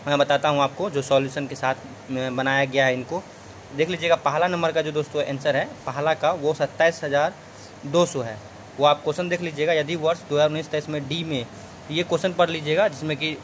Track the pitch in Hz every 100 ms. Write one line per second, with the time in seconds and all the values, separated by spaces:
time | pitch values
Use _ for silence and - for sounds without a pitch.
0 | 143 143 143 139 151 143 135 - 190 143
1 | 135 135 135 147 135 143 131 135 - -
2 | - 131 131 127 135 139 135 135 131 127
3 | 123 175 - - - - - 139 160 170
4 | 165 165 143 151 180 175 165 160 151 151
5 | 147 151 143 135 147 135 196 - - 131
6 | 156 160 151 175 147 156 143 - 165 170
7 | 151 143 160 - - - - - 143 165
8 | 175 139 113 107 - - - - 143 147
9 | 156 151 180 175 170 147 151 160 147 165
10 | 156 170 - 147 151 156 156 151 151 151
11 | 135 165 160 135 113 - - - - 156
12 | 175 165 185 180 170 165 151 160 214 139
13 | 156 147 156 147